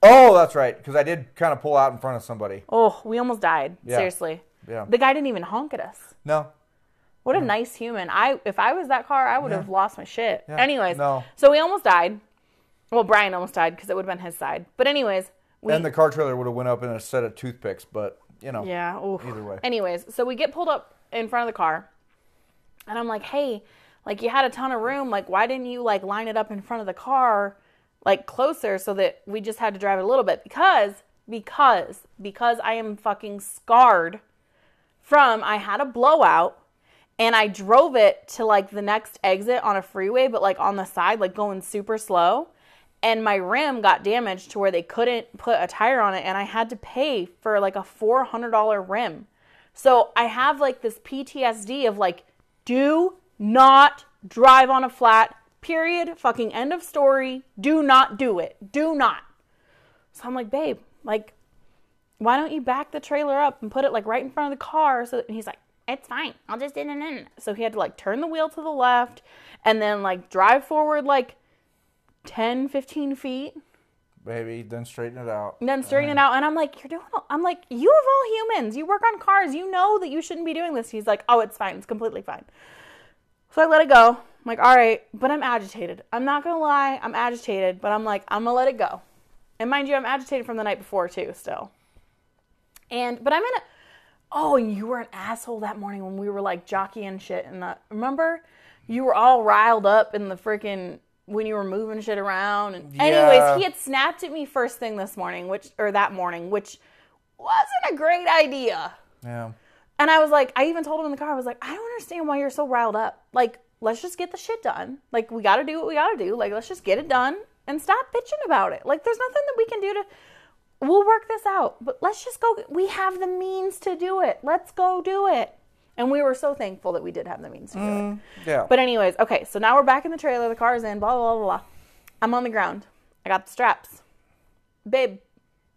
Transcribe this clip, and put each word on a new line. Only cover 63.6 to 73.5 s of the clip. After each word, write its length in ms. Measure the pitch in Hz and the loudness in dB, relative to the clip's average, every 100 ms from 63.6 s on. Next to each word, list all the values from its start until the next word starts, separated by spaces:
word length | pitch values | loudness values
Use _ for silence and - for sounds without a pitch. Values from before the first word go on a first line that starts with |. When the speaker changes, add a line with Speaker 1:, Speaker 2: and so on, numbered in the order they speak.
Speaker 2:
and 80 | 214 | -8
put 120 | 262 | -2
it, 80 | 269 | -2
like, 140 | 226 214 | -2 -4
right 160 | 240 | -6
in 80 | 269 | -4
front 220 | 302 294 | -6 -6
of 60 | 277 | -6
the 60 | |
car?" 400 | - 311 302 254 240 | -4 0 2 0 -4
So, 180 | 240 - | -8 -8
and 80 | |
he's 120 | 220 214 | -12 -12
like, 100 | - _ _ - | -18 _ _ -12
"It's 180 | 269 - | -10 -10
fine. 280 | 247 - - - | -10 -10 -12 -12
I'll 100 | 226 | -10
just, 180 | 285 285 | -8 -8
no, 80 | |
no, 100 | 294 | -10
no, 160 | 285 311 | -8 -10
no." 120 | 254 - _ | -12 -16 _
So 140 | - | -10
he 120 | 208 | -6
had 80 | 233 | -6
to, 60 | 214 | -4
like, 160 | - - | -6 -6
turn 240 | 196 233 | -6 -4
the 80 | 330 | -4
wheel 200 | 320 311 | -4 -4
to 120 | 320 | -6
the 80 | 311 | -8
left 520 | 285 247 240 247 - _ - - - | 0 2 2 0 -8 _ -20 -20 -2
and 180 | 220 220 | 0 0
then, 200 | 208 208 | 0 -2
like, 280 | 196 185 - | -4 -6 -4
drive 340 | 190 196 262 | 4 6 6
forward, 400 | 269 311 302 302 | 2 -2 0 0
like, 300 | 277 277 254 _ _ _ _ _ _ _ _ _ | 0 0 -2 _ _ _ _ _ _ _ _ _
ten, 440 | - - 226 254 269 | -14 -4 -4 -2 -4
fifteen 480 | 277 269 311 285 269 | -6 -6 -8 -6 -6
feet. 400 | 262 254 294 | -8 -10 -10